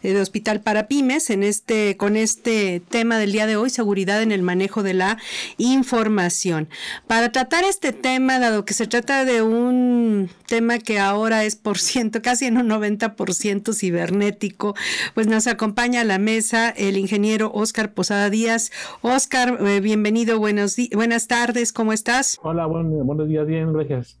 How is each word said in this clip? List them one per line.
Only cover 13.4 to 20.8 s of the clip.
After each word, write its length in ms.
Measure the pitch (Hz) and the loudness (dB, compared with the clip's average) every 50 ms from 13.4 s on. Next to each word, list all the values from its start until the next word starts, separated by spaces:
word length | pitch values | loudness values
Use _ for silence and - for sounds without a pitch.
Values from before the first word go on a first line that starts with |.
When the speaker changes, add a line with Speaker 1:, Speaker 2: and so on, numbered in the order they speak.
| - 208 202 208 208 - 220 | -2 -2 -2 -2 -2 -4 -4
Speaker 1:
cibernético, 1000 | 214 - 185 170 170 170 170 180 202 202 208 202 208 - 196 - _ - 208 202 - - - - - - - - | -2 -2 0 0 0 -2 0 0 0 0 0 -2 -2 -6 -8 -6 _ -6 -6 -6 -6 -6 -6 -4 -4 -6 -4 -2
pues 120 | - 220 | 0 0
nos 200 | 214 220 220 220 | 2 2 2 2
acompaña 560 | 247 226 - 226 214 208 247 240 240 247 240 233 | 0 0 -2 -2 -2 -2 -2 -2 0 0 0 0
a 20 | |
la 140 | 220 190 190 | 0 2 2
mesa 500 | 202 214 220 226 214 - - 226 226 233 | 2 2 0 0 0 0 0 0 0 0
el 300 | - - 202 196 202 196 | -2 -2 -2 0 0 0
ingeniero 520 | 196 185 208 208 202 214 220 214 220 214 - | -2 0 0 0 2 2 2 0 0 -2 -2
Óscar 400 | 208 214 220 - - 214 208 - | -2 -4 -2 -2 -4 -4 -4 -2
Posada 340 | - 180 - 208 202 202 208 | -4 -2 0 0 0 0 2
Díaz. 420 | 196 220 226 226 226 226 - - - - - - - - | 2 0 0 0 0 0 -2 -4 -8 -12 -14 -14 -14 -6
Óscar, 560 | - 233 254 262 262 - - 262 247 247 247 - - | -2 0 2 2 0 0 0 0 2 0 0 0 2
eh, 140 | 202 202 202 | 2 2 2
bienvenido, 580 | 190 214 214 214 208 208 214 226 233 220 226 220 | 2 2 2 2 2 2 2 2 2 2 0 2
buenos 380 | 214 214 208 208 202 202 - | 2 0 2 2 0 0 0
di-, 140 | - | -2